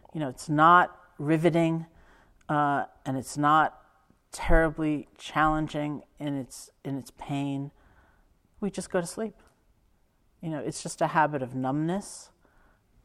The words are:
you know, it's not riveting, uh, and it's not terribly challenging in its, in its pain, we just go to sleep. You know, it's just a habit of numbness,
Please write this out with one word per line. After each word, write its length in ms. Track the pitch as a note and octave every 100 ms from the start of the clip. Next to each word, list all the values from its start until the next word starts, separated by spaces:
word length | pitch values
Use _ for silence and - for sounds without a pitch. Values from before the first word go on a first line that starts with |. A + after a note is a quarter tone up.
| -
you 60 | D#3+
know, 100 | C#3
it's 180 | - -
not 500 | D3+ D#3+ F3 - - - -
riveting, 640 | D3 D#3+ E3 E3 E3 E3 E3 _ - _ _ _ -
uh, 360 | D3 D3 C#3 G2+ _
and 140 | - C3+
it's 180 | - D3
not 460 | D3 D#3 D3 - _ _ _ _ _
terribly 760 | - - E3 D#3+ D#3 D#3 D3 - -
challenging 840 | - D3 D#3 D#3 D3+ D3+ D3 C#3+ - -
in 180 | D3 C#3
its, 340 | A#2+ - - _
in 120 | C#3 C3+
its 140 | - -
pain, 520 | - C#3+ C#3 C#3 C#3 - _ _ _ _ _ _ _ _
we 100 | G3+
just 200 | - -
go 100 | F#3+
to 60 | E3+
sleep. 280 | - A3 - _ _ _ _ _ _ _ _ _ _
You 80 | E3+
know, 100 | D3+
it's 240 | A#2+ -
just 200 | E3+ -
a 60 | D#3+
habit 340 | E3 D3+ D3
of 120 | B2
numbness, 760 | C3 C3 D3 D#3+ F#3+ - - - _ _ _ _ _ _ _